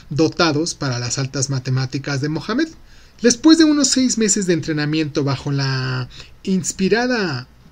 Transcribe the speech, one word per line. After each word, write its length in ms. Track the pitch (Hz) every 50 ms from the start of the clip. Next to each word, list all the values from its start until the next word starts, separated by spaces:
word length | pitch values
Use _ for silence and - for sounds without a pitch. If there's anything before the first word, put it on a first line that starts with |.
| - -
dotados 680 | 151 135 160 151 156 - 180 165 151 143 160 165 -
para 240 | - 147 139 123 120
las 200 | 120 123 - -
altas 320 | 135 131 - 143 131 -
matemáticas 680 | 139 131 127 139 131 131 131 127 - 139 135 - 139 135
de 80 | 139 151
Mohamed. 400 | 156 156 - - 214 254 339 320 - - - - - - - - - - -
Después 360 | 240 247 - - 311 320 320
de 60 | 330
unos 240 | 302 294 294 277 254
seis 300 | - 262 262 247 - 220
meses 280 | 220 208 - 214 196
de 80 | 175 175
entrenamiento 680 | 160 143 160 156 151 147 147 151 160 160 147 139 160 143
bajo 300 | 139 135 - - 143 143
la 560 | 139 139 135 135 131 131 131 131 127 127 - - - - - - - -
inspirada 1040 | - 190 185 - - - - 190 185 190 233 247 254 254 226 202 175 143 123 127 - - - - -